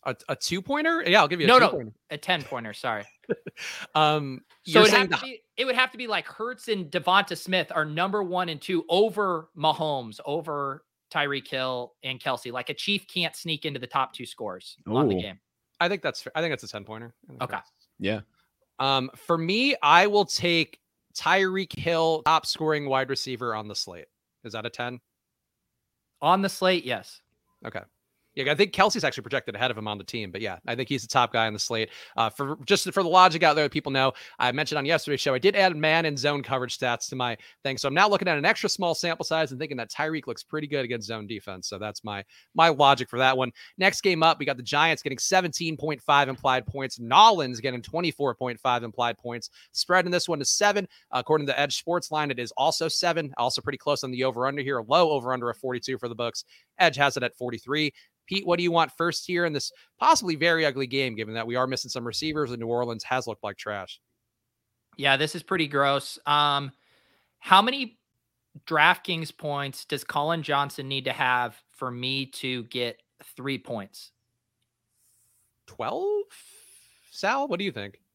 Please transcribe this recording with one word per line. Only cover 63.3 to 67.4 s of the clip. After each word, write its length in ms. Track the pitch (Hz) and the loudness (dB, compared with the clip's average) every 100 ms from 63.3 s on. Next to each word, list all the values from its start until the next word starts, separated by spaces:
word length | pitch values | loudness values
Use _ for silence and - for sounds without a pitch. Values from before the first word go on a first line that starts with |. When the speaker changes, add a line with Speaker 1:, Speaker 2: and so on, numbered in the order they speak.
| 107 | -8
Speaker 1:
like 140 | 107 101 | -10 -10
trash? 420 | - 104 92 - _ _ _ _ _ _ _ _ _ - | -8 -8 -10 -16 _ _ _ _ _ _ _ _ _ -4
Speaker 2:
Yeah, 220 | 139 135 | 2 2
this 160 | 151 | 0
is 80 | 175 | -4
pretty 260 | - 190 151 | -4 -2 0
gross. 500 | 139 139 139 - - | 2 2 2 -2 -8
Um, 480 | - 147 147 143 139 - _ _ _ _ _ | 0 2 4 0 -4 -14 _ _ _ _ _
how 220 | _ | _